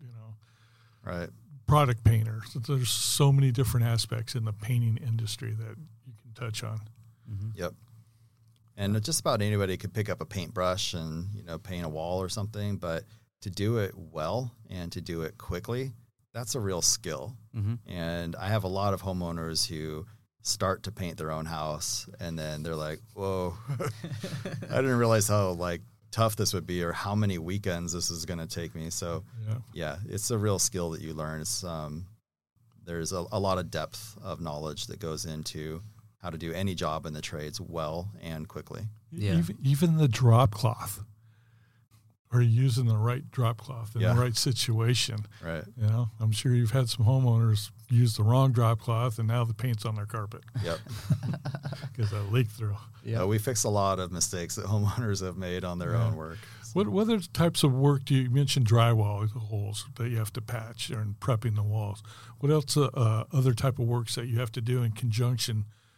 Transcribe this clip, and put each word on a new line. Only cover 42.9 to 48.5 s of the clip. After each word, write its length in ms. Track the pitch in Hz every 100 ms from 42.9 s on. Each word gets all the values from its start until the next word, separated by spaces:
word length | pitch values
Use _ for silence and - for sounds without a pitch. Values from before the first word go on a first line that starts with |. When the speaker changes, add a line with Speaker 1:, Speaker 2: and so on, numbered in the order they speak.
| 110
Speaker 1:
right 320 | 113 127 113
drop 280 | - 117 117
cloth 360 | - 113 107
in 60 | 117
Speaker 2:
Yeah. 120 | 110
Speaker 1:
the 60 | 117
right 160 | 123 110
situation? 840 | 147 117 - 113 113 120 - 107 104 -
Speaker 2:
Right. 200 | 82 82 - 123
Speaker 1:
You 100 | 107
know, 240 | 113 117 -
I'm 140 | 110
sure 200 | 107 139
you've 200 | 123 117
had 160 | 135 120
some 180 | - 107
homeowners 640 | 131 127 113 113 107 - - -
use 280 | 120 120 110
the 80 |
wrong 260 | 107 123 135